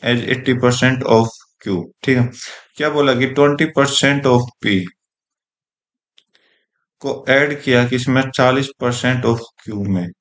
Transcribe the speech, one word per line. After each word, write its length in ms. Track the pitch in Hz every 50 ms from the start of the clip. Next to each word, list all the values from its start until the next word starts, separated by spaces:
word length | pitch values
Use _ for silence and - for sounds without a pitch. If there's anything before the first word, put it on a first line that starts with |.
| -
as 200 | 120 120 120 117
eighty 300 | - - 123 - - 127 123
percent 460 | 127 123 123 - 127 127 131 127 - -
of 180 | 117 110 113 110 - - - _ _ _
Q। 140 | _ - 98 87 - - _ _ -
ठीक 120 | 139 131
है, 120 | 123 123 123 - - - - - - - _ _
क्या 140 | - 143 151
बोला 240 | 147 147 143 139 127
कि 180 | 120 131 127 135
twenty 340 | 143 143 147 143 143 160 - - 147
percent 480 | 139 143 - - - 139 143 139 135
of 200 | 135 123 123 123 123 _ _ -
P 140 | 110 101 95 90 87 _ _ _ _ _ _ _ _ _ _ _ _ _ _ _ _ _ _ _ _ _ _ _ _ _ _ _ _ _ _ _ _ _ _ _ _ _ _ _ _ _ _
को 100 | - 139 - - - -
ऐड 320 | 135 139 147 147 147 143
किया 220 | - 139 123 120 123 120
किसमें, 340 | 123 123 123 143 127 131 135 131
चालीस 380 | - - 131 127 131 135 131 135 - _
percent 420 | 127 123 120 123 - 123 127 123 123
of 140 | 117 117 120 - - _ -
Q 260 | _ - 110 101 101 101
में 180 | 95 92 87 87 - _